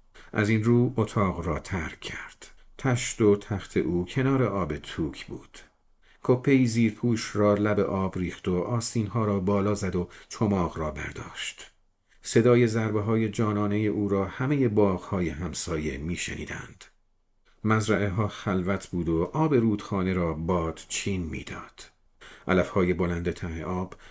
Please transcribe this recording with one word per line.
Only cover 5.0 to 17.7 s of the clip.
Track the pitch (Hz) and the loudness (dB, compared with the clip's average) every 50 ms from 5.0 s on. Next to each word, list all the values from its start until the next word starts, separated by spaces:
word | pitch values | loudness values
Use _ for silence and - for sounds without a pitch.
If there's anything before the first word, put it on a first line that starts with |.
| 80 71 - - - | -4 -4 -6 -8 -12
بود. | - - - - - - - - - _ _ _ _ _ _ _ _ _ _ - | -12 -14 -14 -16 -18 -20 -20 -20 -20 _ _ _ _ _ _ _ _ _ _ 0
کپه‌ای | - 123 123 123 143 139 131 131 | 2 2 2 4 4 4 4 4
زیر | 117 107 117 117 110 107 | 4 4 4 2 2 2
پوش | - - 120 117 107 - - - | 0 0 0 0 0 -2 -4 0
را | 104 104 104 101 | 2 4 4 4
لب | 98 104 107 104 101 | 4 2 2 2 2
آب | 95 - 95 95 95 92 - | 0 0 0 0 -2 -2 -2
ریخت | 92 90 87 - - - | -2 -4 -4 -6 -4 -2
و | 95 90 | -2 0
آستینها | 90 - - 120 117 - - - 117 107 92 90 120 107 | 0 0 0 -2 -2 -2 -2 -2 -2 -2 -2 -2 0 0
را | 104 101 98 | 2 0 0
بالا | 90 98 101 101 98 104 104 | 2 2 2 2 2 0 0
زد | 101 104 92 87 | 0 -2 -2 -2
و | 90 87 - - - - - | -2 -4 -4 -8 -18 -18 -12
چماق | - - 113 104 101 92 85 78 - | -4 -2 0 2 2 2 0 -2 -2
را | 80 78 76 | -4 -6 -6
برداشت. | 71 73 78 - - - - - - - - - - - - - _ _ _ _ _ _ _ _ _ _ | -6 -6 -8 -10 -10 -12 -14 -12 -10 -8 -8 -8 -10 -12 -16 -20 _ _ _ _ _ _ _ _ _ _
صدای | - - - 120 113 123 120 120 120 | -4 2 4 6 6 6 6 6 6
ضربه‌های | 113 110 117 110 110 104 107 101 113 113 113 110 107 | 4 2 0 0 0 0 0 0 0 0 2 0 0
جانانه | 101 - 113 107 104 104 104 101 101 | 0 0 0 0 0 0 0 0 0
او | 107 110 104 71 104 104 98 | 0 0 0 0 0 0 2
را | 98 98 95 | 2 0 0
همه | 90 - - 131 131 147 139 131 | -2 -4 -4 -2 0 2 2 2
باغ‌های | 117 104 107 104 101 92 87 - - 101 92 90 78 | 4 4 4 4 4 4 0 -2 -2 -2 -2 0 -2
همسایه | 67 73 92 80 67 - - 92 82 78 76 76 65 | -2 -4 -6 -6 -4 -6 -4 -4 -4 -2 -2 -4 -4
می‌شنیدند. | 65 76 85 87 - - - - 73 76 - - - - - - - - - _ _ _ _ _ _ _ _ _ _ _ _ _ _ - | -4 -4 -6 -4 -4 -6 -6 -6 -8 -8 -8 -10 -10 -12 -14 -18 -20 -20 -20 _ _ _ _ _ _ _ _ _ _ _ _ _ _ 0
مزرعه‌ها | 107 | 2